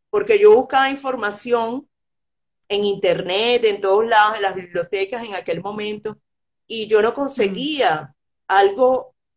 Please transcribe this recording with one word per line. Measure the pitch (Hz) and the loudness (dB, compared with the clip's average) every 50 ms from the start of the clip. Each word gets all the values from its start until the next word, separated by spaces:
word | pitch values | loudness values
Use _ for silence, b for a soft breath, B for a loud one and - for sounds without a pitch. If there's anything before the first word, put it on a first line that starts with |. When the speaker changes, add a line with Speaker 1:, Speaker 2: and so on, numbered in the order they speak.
| _ - | _ -4
Speaker 1:
porque | - 208 196 202 220 202 | -4 -4 0 2 2 6
yo | 202 208 214 | 8 8 8
buscaba | 247 - - 285 269 269 269 | 8 4 2 0 2 2 2
información | 277 277 277 269 254 240 208 208 208 - - 240 240 233 226 226 240 277 294 _ _ _ _ _ _ _ _ _ _ _ _ _ _ _ _ - | -2 -4 -6 -8 -6 -4 -4 -6 -6 -6 -4 -2 -2 -2 -2 -2 -6 -8 -12 _ _ _ _ _ _ _ _ _ _ _ _ _ _ _ _ -6
en | 202 202 208 | -4 -2 -2
internet, | 202 196 - - 185 170 160 185 175 180 202 226 240 240 233 220 | -2 -2 -2 0 0 0 0 -2 -4 -2 -2 0 0 0 2 2
en | 214 202 202 | 0 -2 0
todos | 202 190 190 208 226 | 0 0 2 2 2
lados, | 233 226 214 208 208 220 | 2 4 4 4 2 0
en | 220 196 | -2 -4
las | 190 185 | -4 -4
bibliotecas | 190 180 175 175 175 170 - - 190 196 196 254 233 233 | -6 -12 -8 -6 -6 -6 -4 -4 -6 -4 -4 -6 -10 -10
en | 220 196 | -10 -10
aquel | 180 175 - 165 170 | -10 -6 -6 -8 -6
momento, | 175 202 208 208 208 208 214 208 - 214 214 _ _ _ _ _ _ _ _ _ _ | -6 -10 -10 -8 -8 -8 -8 -8 -10 -12 -12 _ _ _ _ _ _ _ _ _ _
y | - 226 226 214 | -12 -10 -8 -4
yo | 214 220 208 | 0 2 2
no | 208 233 233 277 285 269 - - | 2 2 0 -2 -6 -6 -2 -2
Speaker 2:
Mm. | 208 196 190 | -2 -2 -2
Speaker 1:
conseguía | 208 269 302 311 277 233 180 156 156 147 - _ _ _ _ _ _ _ | -4 -6 -6 -2 0 0 0 0 -2 -6 -14 _ _ _ _ _ _ _
algo | - 190 196 196 202 196 - 254 254 262 254 - - _ _ _ _ _ | 0 2 4 4 4 2 2 2 2 2 0 -4 -8 _ _ _ _ _